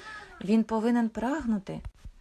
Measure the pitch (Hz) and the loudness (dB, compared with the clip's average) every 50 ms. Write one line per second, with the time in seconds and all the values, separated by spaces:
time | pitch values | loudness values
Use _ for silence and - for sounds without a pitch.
0 | - - - - - - - - - 175 214 226 220 226 226 220 208 240 240 240 | -16 -16 -14 -16 -16 -16 -14 -6 0 4 4 4 4 4 0 0 2 2 4 4
1 | 233 220 - 220 220 240 285 320 277 226 220 196 - - 160 - - - - - | 2 2 0 -2 -2 -2 -2 -2 0 0 0 0 -2 -4 -8 -8 -10 -12 -14 -16
2 | - - - - | -18 -18 -18 -20